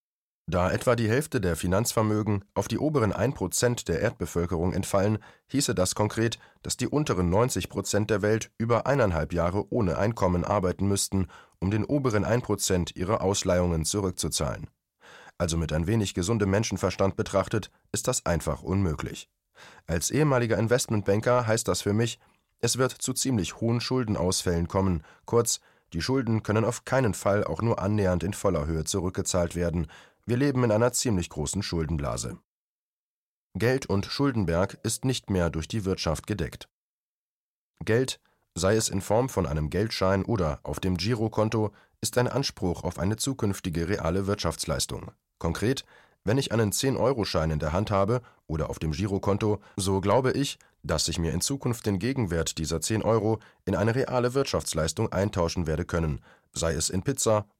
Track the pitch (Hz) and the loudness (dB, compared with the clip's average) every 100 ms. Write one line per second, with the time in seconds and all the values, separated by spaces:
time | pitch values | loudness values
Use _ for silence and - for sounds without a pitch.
0 | _ _ _ _ - 90 90 117 - 120 | _ _ _ _ -2 2 2 2 2 2
1 | 110 123 156 127 92 82 92 95 117 - | 2 2 0 -2 0 0 2 2 2 0
2 | 107 107 107 101 - - 101 117 143 147 | 2 2 0 -2 -2 -4 -2 -2 0 2
3 | 107 - 113 - 92 - 123 120 - 85 | 0 2 -2 -2 -4 0 0 0 -2 0
4 | 113 - 85 87 85 85 90 90 - 98 | 0 -2 -4 -2 -2 0 0 -2 0 0
5 | 101 107 - - _ 135 139 95 92 - | 2 0 -6 -20 _ -2 0 0 0 0
6 | 107 - 117 - - _ - - 123 - | -2 0 -2 -2 -12 _ -8 -4 -2 -2
7 | - 95 90 92 127 98 - - - 101 | 0 0 2 2 2 0 -4 -6 -2 -2
8 | 107 104 104 110 110 _ 117 117 - 139 | 0 0 2 0 -2 _ 0 2 2 2
9 | 107 82 78 85 85 95 - - 95 76 | 2 2 0 0 0 0 -2 0 0 2
10 | 101 113 95 87 - 101 92 87 98 101 | 0 2 2 2 2 0 0 0 0 0
11 | - 98 92 - - _ 92 107 - 143 | 0 -2 -2 -6 -20 _ -2 0 0 0
12 | 131 104 87 120 120 101 - 90 82 - | 2 0 2 0 0 -2 0 0 0 -4
13 | 90 113 95 98 92 90 90 82 78 101 | -2 0 0 0 2 2 2 0 0 -2
14 | 95 - 78 - 69 - - _ _ _ | -2 -2 -4 -2 -4 -6 -12 _ _ _
15 | - - - _ 87 82 78 78 82 113 | -20 -20 -20 _ -2 0 0 0 2 0
16 | 98 - 87 117 98 98 113 95 95 - | 0 -2 -2 0 2 2 0 0 -2 0
17 | 98 - 107 98 92 110 92 _ _ - | 0 0 0 0 2 -2 -4 _ _ -4
18 | - 127 - 85 80 71 - 98 92 73 | -2 -2 0 -2 -2 -4 -2 0 0 -2
19 | - - - _ _ _ - - - 85 | -6 -10 -16 _ _ _ -20 -20 -6 -4
20 | - 135 151 131 120 101 110 127 - 110 | 0 0 2 2 2 0 2 2 2 0
21 | 98 104 123 123 113 113 - 95 104 104 | 2 2 4 2 2 0 0 -2 0 2
22 | 117 - _ _ _ _ 117 120 127 - | 0 -4 _ _ _ _ -2 2 0 0
23 | - 127 135 120 85 - 113 120 - 127 | -6 -2 0 0 0 -2 0 0 0 -2
24 | 110 101 87 90 - 85 85 98 95 85 | 0 0 0 0 0 0 0 0 2 0
25 | - - - 117 113 - - _ _ 85 | -4 -18 0 2 2 -2 -8 _ _ -6
26 | 101 135 113 110 - 107 110 120 - 131 | 0 0 0 -2 2 2 2 -2 -2 2
27 | 123 90 104 104 - 80 113 - 95 107 | 2 0 2 2 0 0 2 2 2 2
28 | 95 87 85 - 101 85 73 80 78 98 | 2 2 0 0 0 2 0 -2 -2 -2
29 | 90 92 90 92 85 87 87 82 76 - | -2 -4 -2 0 0 0 -2 -2 -4 -8
30 | - _ - 120 143 127 120 107 120 - | -20 _ -4 0 2 2 2 4 2 2
31 | 127 95 82 - 73 95 101 85 78 80 | 0 0 -2 -4 -4 -4 -2 -2 0 -2
32 | 69 60 58 60 _ _ _ _ _ _ | -2 -4 -6 -10 _ _ _ _ _ _
33 | _ _ _ _ _ 92 113 135 - 98 | _ _ _ _ _ 0 2 2 2 -2
34 | - - 139 117 87 82 95 - 107 - | 0 0 0 2 2 2 0 -2 -6 -2
35 | 131 123 - 95 85 80 80 113 95 92 | -2 -4 0 0 2 0 -4 -4 -2 -2
36 | 87 78 - 101 80 - - _ _ _ | -2 -2 -4 -4 -4 -8 -18 _ _ _
37 | _ _ _ _ _ _ _ _ - 113 | _ _ _ _ _ _ _ _ 0 2
38 | 131 - _ _ _ - 90 110 - 95 | 2 -4 _ _ _ -2 2 4 2 -2
39 | - 107 131 - 78 76 76 87 110 - | 2 2 2 0 0 0 0 0 -2 0
40 | 95 98 92 113 80 73 - 73 95 87 | 2 2 2 0 0 -2 -6 -4 -2 0
41 | 95 117 110 - 107 113 104 - _ _ | -2 -2 0 2 2 2 -2 -4 _ _
42 | 110 - 123 - 139 - 92 82 90 - | -2 0 0 0 -4 -2 -4 -2 -4 -2
43 | 92 110 - 135 107 98 98 82 85 101 | -2 -2 -4 -2 -2 -2 -4 -2 -2 0
44 | 80 95 98 101 85 78 - 67 - - | 0 0 0 0 -2 -2 -4 -4 -4 -6
45 | - - _ _ 85 82 104 139 - - | -12 -18 _ _ -4 0 0 -2 -6 -20
46 | _ _ - 123 131 110 107 - 135 123 | _ _ 0 0 2 2 2 2 0 2
47 | 113 131 95 87 80 76 76 85 107 98 | 2 2 0 2 2 0 0 0 2 2
48 | 98 123 - _ _ 80 - - 78 73 | 2 0 -2 _ _ -4 -4 -2 -4 -2
49 | 101 95 101 101 110 104 - - 95 98 | 0 0 2 2 2 -2 -4 -4 0 0
50 | 98 110 131 123 139 - _ _ - 80 | 4 4 2 0 -2 -6 _ _ -4 -2
51 | - 85 82 82 - 139 131 117 107 98 | 0 0 -2 0 -2 -4 -4 -2 -2 -2
52 | 113 135 101 85 78 - 76 80 - 110 | -2 -2 -2 -2 -2 -4 -4 -4 -2 -2
53 | - 113 104 110 - _ - 95 107 120 | 2 2 2 -2 -6 _ -4 0 2 0
54 | - 127 123 131 135 85 - 78 80 - | 0 0 0 0 0 -2 -2 -2 -2 -2
55 | 113 87 98 95 85 90 80 76 87 87 | -2 0 0 0 0 0 -2 -2 -2 -2
56 | 80 65 - - _ - 82 78 - 92 | 0 -4 -8 -20 _ -4 -2 0 -2 -2
57 | 117 135 113 107 101 | -4 -2 2 2 0